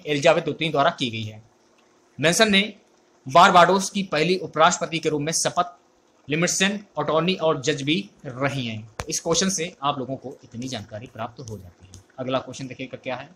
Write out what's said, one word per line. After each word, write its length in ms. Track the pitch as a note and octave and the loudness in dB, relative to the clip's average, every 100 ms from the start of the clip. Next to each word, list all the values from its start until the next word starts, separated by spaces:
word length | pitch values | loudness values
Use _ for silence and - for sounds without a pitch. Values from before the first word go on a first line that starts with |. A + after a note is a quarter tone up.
| D3+ | -2
एलिजाबेथ 360 | D3 D#3+ D#3+ | 2 4 4
द्वितीय 280 | D#3 C#3+ D#3+ | 0 -4 -2
द्वारा 200 | D3 D#3+ | 2 0
की 200 | - B2 | 0 -4
गई 120 | A2 | -4
है। 200 | A2 G#2+ - _ _ _ _ _ _ - | -8 -12 -20 _ _ _ _ _ _ -2
मेसन 340 | D3 F3+ A3 | 0 2 4
ने 100 | G3 G#3 - _ _ _ _ C3+ | 4 0 -6 _ _ _ _ 2
बारबाडोस 640 | D#3 F#3+ F#3 E3+ F#3+ F#3+ | 6 8 8 6 4 0
की 120 | G3+ | -4
पहली 340 | F#3+ D3+ E3 F#3 | -2 0 0 0
उपराष्ट्रपति 600 | D#3 D3+ E3 F3 D#3+ D#3+ | -2 2 4 4 -4 -2
के 100 | D#3 | -2
रूप 120 | D3 | -2
में 120 | D3 | -2
शपथ, 420 | E3 D3+ F3 F3+ - _ _ _ _ - | -2 -2 -2 -4 -6 _ _ _ _ -6
लिमिटसन 520 | D#3 F3 - F#3+ G#3 - - | -2 0 0 0 -2 -8 -6
अटॉर्नी 360 | C#3+ D#3 E3+ F#3 | 0 2 0 0
और 240 | D#3+ D3+ | 0 0
जज 200 | C3+ D3 | -2 -2
भी 160 | C#3 F3 G3 _ C#3+ | 0 -2 -2 _ -14
रही 400 | B2 C3+ C3 A#2+ | -4 -4 -2 -6
हैं। 220 | A2 A2+ - - | -8 -12 -10 -6
इस 120 | D#3+ | -4
क्वेश्चन 300 | E3 E3 F#3+ | 0 0 0
से 240 | F#3+ E3+ - | -2 -6 -4
आप 160 | C#3 C#3 | -4 -4
लोगों 180 | B2 C3 | -6 -8
को 200 | B2 C#3+ | -10 -16
इतनी 240 | - A2 C3 | -16 -12 -8
जानकारी 420 | B2 G2+ G#2+ B2+ | -8 -10 -14 -14
प्राप्त 260 | A2 A#2 - | -10 -10 -10
हो 180 | A2+ G#2 | -14 -14
जाती 280 | F2+ - - | -16 -20 -20
है। 160 | - _ - | -20 _ -10
अगला 200 | B2+ C3 | -4 -4
क्वेश्चन 280 | B2+ B2 C3+ | -4 -10 -12
देखिएगा 320 | B2 C3 - | -10 -12 -10
क्या 180 | C3+ B2+ | -8 -8
है। 120 | C#3+ | -10